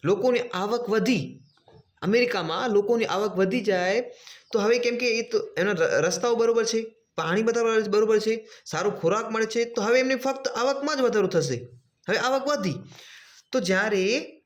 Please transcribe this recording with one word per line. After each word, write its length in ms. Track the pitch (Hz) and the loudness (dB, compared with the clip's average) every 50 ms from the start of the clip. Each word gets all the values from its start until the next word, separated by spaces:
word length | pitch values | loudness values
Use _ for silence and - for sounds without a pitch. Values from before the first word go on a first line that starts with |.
| - | 2
લોકોની 360 | 151 202 190 202 254 247 240 | 0 0 2 2 2 2 2
આવક 500 | 240 - - 180 190 208 233 233 - 185 | -2 -4 -4 -4 -2 -2 -2 -4 -2 0
વધી, 540 | 208 220 185 226 254 180 135 - - - - _ _ _ _ - - - _ _ _ _ | 0 0 2 2 0 0 0 -6 -10 -18 -20 _ _ _ _ -20 -20 -20 _ _ _ _
અમેરિકામાં 680 | - 175 214 240 247 - - 196 170 160 160 185 233 247 | -2 2 2 2 2 2 0 -4 -4 -4 -4 -4 -2 2
લોકોની 360 | 208 202 202 202 240 233 220 | 2 2 2 2 2 0 2
આવક 260 | - - 190 208 208 | 0 0 -2 -2 -2
વધી 300 | 185 180 196 185 202 254 | 0 0 0 2 0 -2
જાય 400 | 202 214 190 185 180 185 202 233 247 - - - - - - - _ _ | 0 0 0 2 2 0 0 0 -2 -4 -12 -20 -20 -20 -20 -20 _ _
તો 80 | - 220 | -2 0
હવે 200 | 202 214 240 247 | 2 2 2 2
કેમ 180 | 233 240 240 | 2 0 -2
કે 200 | 233 254 247 220 | 0 0 0 0
એ 40 | 226 | 0
તો 320 | 226 - - 214 - - - | -2 -2 -2 -4 -4 -2 -4
એના 140 | - 180 202 | -2 0 0
ર-, 300 | 202 165 165 - - 123 | 2 0 0 2 2 2
રસ્તાઓ 340 | 151 175 175 - - 240 233 | 2 0 0 0 0 0 2
બરોબર 300 | 220 233 233 233 233 220 | 2 2 2 2 2 0
છે, 200 | 220 - 220 226 220 - _ _ _ _ | 0 -2 -2 -4 -4 -12 _ _ _ _
પાણી 260 | - 156 160 175 208 | -6 -2 0 0 0
બધા 220 | 226 233 233 233 233 226 226 220 220 196 | 2 0 0 2 0 2 2 2 0 2
બરોબર 300 | 196 208 220 214 220 214 | 2 2 4 4 4 2
છે, 280 | 208 220 226 226 220 - - - _ | 2 0 -2 -2 -4 -14 -20 -20 _
સારો 260 | - - 156 180 208 | -8 -6 -2 -2 -2
ખોરાક 400 | 196 - - 165 196 220 226 214 | -2 0 0 0 2 0 -2 -2
મળે 140 | 220 220 220 | -2 -2 -2
છે, 200 | 214 - 233 233 | 0 0 -2 -2
તો 160 | 233 233 233 | -2 -2 -2
હવે 180 | 196 220 240 254 | 0 2 4 4
એમને 160 | 254 262 269 | 4 2 0
ફક્ત 320 | 254 262 269 269 269 - | 0 0 -4 -4 -4 -6
આવકમાં 480 | - - 220 240 269 277 269 285 302 302 | -8 -6 -2 -2 -2 -2 -2 -2 -4 -2
જ 20 | 277 | 0
વધારો 280 | 254 233 196 214 196 | 0 2 2 2 0
થશે. 400 | 180 180 170 143 139 131 - - - - - _ _ _ _ _ - | 2 0 0 0 0 -4 -6 -8 -14 -20 -20 _ _ _ _ _ -2
હવે 80 | 202 | -2
આવક 300 | 202 - 254 262 269 262 | 0 0 0 0 0 0
વધી 260 | 285 294 269 196 185 135 - - - - - - - - - - - - - _ _ | -2 -2 -2 -2 -4 -4 -4 -10 -16 -20 -20 -20 -20 -20 -20 -20 -20 -20 -20 _ _
તો 80 | - 208 | -2 -2
જ્યારે 600 | 202 175 190 190 208 220 208 190 185 196 233 294 320 - - - _ | 0 2 0 0 2 0 0 0 0 0 0 -2 -4 -6 -16 -20 _